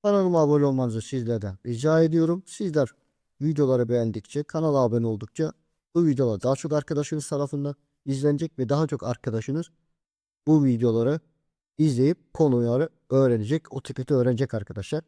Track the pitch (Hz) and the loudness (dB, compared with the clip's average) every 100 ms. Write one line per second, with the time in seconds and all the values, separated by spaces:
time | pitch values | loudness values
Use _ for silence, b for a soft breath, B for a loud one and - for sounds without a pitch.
0 | 208 202 185 170 151 147 143 131 127 110 | 2 2 2 2 4 4 2 2 -2 -4
1 | - 131 117 117 95 92 117 117 147 160 | -6 -6 -4 -4 -6 -10 -8 -2 2 4
2 | 165 165 160 175 - - 202 151 127 _ | 4 4 0 -2 -8 -8 -4 0 -2 _
3 | _ _ _ _ 147 147 139 127 117 120 | _ _ _ _ -4 0 2 2 2 0
4 | 113 107 - 143 151 160 160 139 123 117 | 0 -4 -8 -8 -6 -2 0 2 2 0
5 | 113 107 110 - 156 - _ _ _ 170 | -2 -4 -8 -6 -6 -6 _ _ _ 0
6 | 165 131 127 101 123 135 156 151 - 147 | 0 2 0 0 -2 -2 -2 -4 -2 -6
7 | 147 156 143 143 143 143 143 139 _ _ | -4 -6 -6 -4 -4 -4 -6 -8 _ _
8 | - 135 147 147 165 - 120 143 156 143 | -8 0 0 0 -4 -6 -2 0 0 -2
9 | 110 120 - 113 113 147 170 _ _ _ | -6 -6 -4 -6 -4 -6 -6 _ _ _
10 | _ _ _ _ - 156 139 117 120 113 | _ _ _ _ 2 4 4 2 2 2
11 | 117 160 _ _ _ _ _ - 156 120 | 0 -2 _ _ _ _ _ 0 0 4
12 | 135 180 _ - 156 123 117 123 160 _ | 2 0 _ 0 2 4 2 0 -2 _
13 | _ 135 131 117 104 156 - 139 - 135 | _ 2 2 2 0 -4 -4 -14 -12 -12
14 | 127 139 123 120 135 110 104 117 95 151 | -2 0 2 0 -2 -4 -8 -12 -8 -8